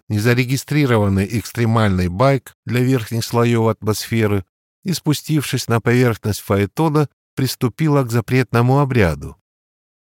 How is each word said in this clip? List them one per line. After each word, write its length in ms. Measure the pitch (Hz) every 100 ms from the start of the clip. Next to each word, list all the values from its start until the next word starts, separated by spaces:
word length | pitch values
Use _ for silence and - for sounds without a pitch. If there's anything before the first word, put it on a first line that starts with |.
| _
незарегистрированный 1200 | 107 113 120 123 135 - 151 139 113 101 95 98 110
экстремальный 680 | - - 113 113 107 92 90
байк 480 | 90 135 135 - -
для 160 | - 117
верхних 420 | 127 131 107 113
слоёв 460 | - 120 120 117 113
атмосферы 800 | 107 107 104 - 113 107 101 - _ _ _
и, 120 | 185
спустившись 760 | 165 - 143 - 156 - 123 -
на 140 | 117
поверхность 580 | 120 123 123 110 110 98
Фаэтона, 720 | - 98 101 - 160 151 143 - _ -
приступила 680 | 131 - 127 - 156 143
к 80 | 123
запретному 680 | 117 - 131 127 117 123 135
обряду. 560 | 139 123 90 73 76 - _ _ _ _ _ _ _